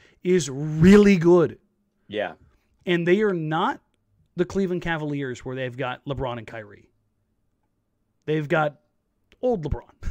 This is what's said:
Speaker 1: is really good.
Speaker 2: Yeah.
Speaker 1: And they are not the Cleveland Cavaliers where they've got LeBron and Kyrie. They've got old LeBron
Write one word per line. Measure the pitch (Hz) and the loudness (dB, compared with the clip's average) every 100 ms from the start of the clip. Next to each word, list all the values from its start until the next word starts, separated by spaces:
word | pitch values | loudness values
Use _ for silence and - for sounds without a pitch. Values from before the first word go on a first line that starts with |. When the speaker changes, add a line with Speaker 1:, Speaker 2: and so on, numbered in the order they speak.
| _ _ | _ _
Speaker 1:
is | 175 180 143 | 0 0 0
really | 131 156 156 175 208 202 190 | -6 -6 4 8 8 8 6
good. | 165 175 143 - _ _ _ _ - | 6 4 4 -2 _ _ _ _ -12
Speaker 2:
Yeah. | 104 92 76 _ _ _ _ - | -8 -8 -10 _ _ _ _ -4
Speaker 1:
And | 175 170 | -2 0
they | 190 | 0
are | 214 | 0
not | 180 156 160 214 - _ _ _ _ _ - | -4 -4 -4 -4 -6 _ _ _ _ _ -8
the | 175 | -6
Cleveland | 196 190 175 | -4 -4 -4
Cavaliers | 170 165 151 143 135 120 | -6 -8 -6 -8 -8 -10
where | 135 131 | -12 -10
they've | 127 123 | -10 -8
got | 127 127 - | -10 -10 -10
LeBron | 131 131 120 | -8 -8 -10
and | 107 | -12
Kyrie. | 113 104 101 _ _ _ _ _ _ _ _ _ _ _ _ _ _ - | -16 -18 -20 _ _ _ _ _ _ _ _ _ _ _ _ _ _ -6
They've | 156 147 | -4 -2
got | 160 151 143 _ _ _ _ _ _ | -2 -2 -6 _ _ _ _ _ _
old | 254 226 147 | -4 -4 -4
LeBron | 156 - _ - | -8 -10 _ -10